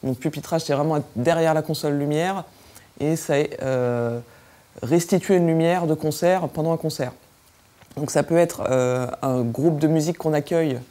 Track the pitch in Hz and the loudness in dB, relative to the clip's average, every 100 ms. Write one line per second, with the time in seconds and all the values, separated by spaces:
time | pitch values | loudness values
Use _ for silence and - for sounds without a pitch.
0 | 135 127 160 151 - 160 156 143 151 151 | -4 -4 -4 -6 -4 -4 0 0 0 -2
1 | 147 - 127 165 165 156 151 151 151 143 | -4 -2 0 2 2 0 -2 -4 -2 -2
2 | 143 151 175 190 165 - - - - - | 0 -2 -2 -4 -8 -20 -20 -20 -20 -6
3 | 147 160 - 143 151 - 135 127 123 120 | -2 -2 0 0 0 -4 -4 0 0 0
4 | 117 120 120 - - - _ - 117 170 | -2 -4 -10 -20 -20 -20 _ -12 0 2
5 | 170 190 - 190 170 160 165 180 170 156 | 4 0 4 4 4 4 4 2 0 0
6 | 156 147 175 185 160 - 156 160 160 - | -2 0 2 2 0 -4 -2 -2 -2 -4
7 | 127 - _ _ _ _ _ _ - - | -8 -8 _ _ _ _ _ _ -16 -8
8 | 147 151 143 165 170 - - 131 127 127 | -2 0 2 2 2 0 0 2 2 0
9 | 123 - 135 127 117 117 156 151 156 160 | -2 -4 -2 0 0 2 2 2 2 2
10 | 156 170 160 151 147 170 160 123 123 | 0 -2 0 0 0 0 0 -2 -8